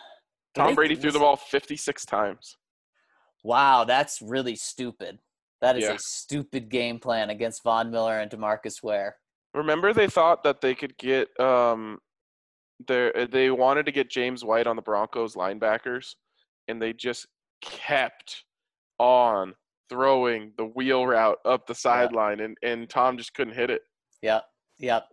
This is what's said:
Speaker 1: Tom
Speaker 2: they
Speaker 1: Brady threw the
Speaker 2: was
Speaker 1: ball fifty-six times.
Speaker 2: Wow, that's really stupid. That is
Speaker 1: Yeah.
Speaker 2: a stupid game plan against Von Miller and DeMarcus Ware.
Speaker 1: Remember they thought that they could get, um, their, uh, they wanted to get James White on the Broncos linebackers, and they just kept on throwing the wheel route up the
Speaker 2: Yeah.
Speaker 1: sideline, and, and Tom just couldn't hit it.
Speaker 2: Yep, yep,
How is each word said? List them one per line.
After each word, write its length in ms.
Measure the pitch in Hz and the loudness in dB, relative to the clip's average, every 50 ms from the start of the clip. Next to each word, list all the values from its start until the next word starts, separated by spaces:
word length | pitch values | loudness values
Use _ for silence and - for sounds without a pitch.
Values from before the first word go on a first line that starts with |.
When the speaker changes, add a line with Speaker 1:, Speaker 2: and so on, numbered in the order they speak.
| - - - _ _ _ _ _ _ _ - | -20 -20 -20 _ _ _ _ _ _ _ -2
Speaker 1:
Tom 120 | - 143 151 | 0 2 2
Speaker 2:
they 60 | 143 | 4
Speaker 1:
Brady 200 | 147 156 151 151 | 4 4 2 2
threw 160 | 135 139 147 | 0 0 0
the 80 | 147 147 | 2 4
Speaker 2:
was 40 | 147 | 6
Speaker 1:
ball 120 | 143 139 135 | 6 4 4
fifty-six 680 | - - - 139 - - 147 147 - - 139 - - | 0 -2 -2 -2 -2 -4 -8 -6 -6 -6 -6 -6 -6
times. 520 | - - 101 107 101 95 - - - - _ _ _ _ _ _ _ _ _ _ _ _ _ _ _ _ _ - | -4 -2 -2 -2 -2 -4 -8 -14 -20 -20 _ _ _ _ _ _ _ _ _ _ _ _ _ _ _ _ _ -4
Speaker 2:
Wow, 400 | 110 120 131 139 139 135 123 113 | 0 2 4 6 6 6 6 4
that's 360 | 117 123 135 151 - - - | 4 2 2 2 0 -4 -10
really 340 | 113 107 123 135 127 123 113 | -10 -6 -4 -4 -4 -4 -6
stupid. 640 | - - - - - 127 120 107 - 98 90 98 107 _ _ _ _ _ _ _ _ | -8 -10 -12 -10 -10 -10 -10 -10 -12 -14 -16 -16 -18 _ _ _ _ _ _ _ _
That 160 | 120 127 127 123 | 2 2 2 2
is 60 | 110 | 0
Speaker 1:
Yeah. 80 | 104 104 | -2 -2
Speaker 2:
a 60 | 101 | -4
stupid 720 | - - - - - - 139 147 139 - - 135 117 110 | -6 -10 -12 -12 -10 -8 -8 -8 -6 -6 -8 -10 -8 -4
game 300 | 127 123 120 120 117 117 | -4 -4 -2 -4 -6 -6
plan 300 | - 127 117 113 107 104 | -4 -4 -2 -2 -2 -4
against 320 | 107 104 117 113 113 - - | -4 -6 -6 -6 -6 -4 -2
Von 260 | 117 113 113 117 117 | 0 0 2 0 -2
Miller 300 | 117 113 110 113 110 110 | -2 -2 -2 0 -2 -2
and 100 | 107 107 | -4 -6
DeMarcus 540 | 113 110 107 107 107 107 - 113 - - - | -8 -6 -4 -2 -2 -2 -4 -8 -12 -10 -6
Ware. 340 | 110 104 101 98 104 - _ _ _ _ _ _ _ - | -4 -4 -2 -4 -6 -8 _ _ _ _ _ _ _ -8
Speaker 1:
Remember 380 | 143 151 156 151 160 180 202 226 | -4 -2 -2 0 0 0 2 2
they 140 | 220 208 190 | 2 2 2
thought 360 | - 175 160 170 170 - - | 4 4 4 4 4 4 2
that 180 | 147 135 - | 0 0 2
they 140 | - 131 131 | 0 -2 -2
could 200 | - 147 131 - - | -2 -6 -12 -12 -8
get, 300 | - 127 135 131 113 - _ - | -2 0 0 0 0 -2 _ 0
um, 600 | 127 131 127 123 120 117 117 113 110 107 107 - _ _ _ _ _ _ _ _ _ _ _ _ _ _ _ - 123 - | 2 4 4 4 4 4 2 0 -4 -8 -12 -14 _ _ _ _ _ _ _ _ _ _ _ _ _ _ _ -12 -4 -2
their, 280 | 131 123 123 117 - - | 0 2 2 0 0 -2
uh, 80 | 123 117 | -2 0
they 180 | 123 131 131 131 | 0 2 2 2
wanted 360 | 131 123 127 131 139 147 147 151 | 2 2 2 4 4 2 0 -2
to 40 | |
get 180 | 139 139 135 127 | -2 -2 -4 -2
James 340 | - 131 123 127 127 120 120 | -4 -4 -4 -4 -4 -6 -2
White 240 | 107 110 117 117 120 | 0 0 2 2 0
on 80 | 113 | -2
the 60 | 113 | -4
Broncos 520 | - 110 107 101 110 - - 120 113 110 - | -4 -2 -2 -2 -2 -2 -4 -6 -6 -6 -6
linebackers, 800 | 92 90 95 101 107 110 110 107 117 - 127 123 127 131 - - _ _ _ _ _ _ _ _ _ _ - | -6 -6 -6 -4 -2 -2 0 0 -2 -4 -6 -10 -10 -10 -14 -18 _ _ _ _ _ _ _ _ _ _ -12
and 120 | 113 113 | -8 -6
they 100 | 113 113 113 | -6 -6 -6
just 320 | 117 - 123 120 - - - _ _ _ _ _ _ | -6 -6 -6 -6 -8 -10 -18 _ _ _ _ _ _
kept 840 | - - - - - - 143 135 127 113 - - _ - - - - _ _ _ _ _ _ _ _ _ _ - | -18 -18 -16 -14 -6 -2 -2 -2 -2 -2 -6 -12 _ -18 -18 -18 -20 _ _ _ _ _ _ _ _ _ _ 2
on 560 | 120 127 127 123 123 117 107 98 92 92 90 _ _ _ _ _ _ _ | 4 6 6 6 6 4 2 0 -2 -6 -8 _ _ _ _ _ _ _
throwing 640 | 127 123 131 135 135 127 127 120 117 110 107 107 107 113 | -4 0 2 4 4 4 2 2 0 -2 -4 -8 -8 -8
the 80 | 113 | -8
wheel 400 | 110 113 127 131 135 131 127 127 127 | -6 -6 -4 0 2 2 2 2 4
route 320 | 123 113 113 107 - - - | 4 4 4 4 2 2 2
up 200 | 120 127 123 - - | 0 0 0 -2 -6
the 40 | 117 | -10
Speaker 2:
Yeah. 40 | - | -2
Speaker 1:
sideline, 640 | - 131 120 123 123 120 117 113 107 104 104 104 | 0 2 2 4 2 2 0 0 0 0 -2 -4
and, 160 | 110 110 110 - | -6 -8 -8 -6
and 280 | - 120 120 117 117 113 | -6 -4 -4 -6 -8 -4
Tom 280 | - 135 123 131 127 120 | 0 0 2 2 0 -2
just 160 | 117 - - | -8 -12 -8
couldn't 200 | - 131 113 110 | -6 -6 -6 -4
hit 140 | 127 120 123 | -4 -2 -2
it. 120 | 120 - - _ _ _ _ _ _ _ | -2 -4 -6 _ _ _ _ _ _ _
Speaker 2:
Yep, 240 | - 110 110 110 - - _ _ _ _ _ _ | -2 0 0 0 -2 -6 _ _ _ _ _ _
yep, 300 | 127 123 117 113 - _ | -4 -2 -2 -2 -2 _